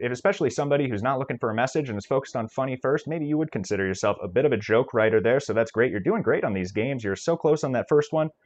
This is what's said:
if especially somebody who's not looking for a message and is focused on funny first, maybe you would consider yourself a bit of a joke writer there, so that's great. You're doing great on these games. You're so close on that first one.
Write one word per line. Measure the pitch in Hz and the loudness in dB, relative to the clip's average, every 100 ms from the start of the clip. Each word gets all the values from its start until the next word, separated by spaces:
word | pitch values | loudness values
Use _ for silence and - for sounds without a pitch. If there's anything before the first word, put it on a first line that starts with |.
if | 120 | -6
especially | 120 196 202 139 | 0 0 2 0
somebody | 135 143 143 135 | 0 0 2 0
who's | 104 | -2
not | 120 135 | -2 -2
looking | 135 123 | -4 -4
for | 117 | -2
a | 110 | 0
message | 131 160 139 | 0 0 -4
and | 104 | -4
is | - | -2
focused | 135 - 123 | -2 -2 -6
on | 113 | -6
funny | - 135 127 | -4 -4 -2
first, | 131 160 139 | 0 0 -2
maybe | 165 147 | -4 -2
you | 151 | -2
would | 156 | -2
consider | 117 92 101 95 | -4 -2 0 0
yourself | 95 104 104 | 0 0 -2
a | 98 | -2
bit | 98 | 2
of | 147 | 2
a | 117 | 2
joke | 107 113 131 | 2 2 2
writer | 117 107 110 | 2 4 4
there, | 104 131 | 4 2
so | - | 0
that's | 107 117 | -2 0
great. | 110 123 | 2 0
You're | 101 | 0
doing | - 220 | 0 0
great | 113 160 | 2 0
on | 147 | 0
these | 98 92 | -2 -2
games. | 107 120 135 104 | -2 -2 -2 -4
You're | 95 | -4
so | - 170 | -2 0
close | 151 156 | 2 2
on | 143 | 0
that | 123 - | -2 2
first | 147 147 | 2 2
one. | 160 156 - | 0 -2 -6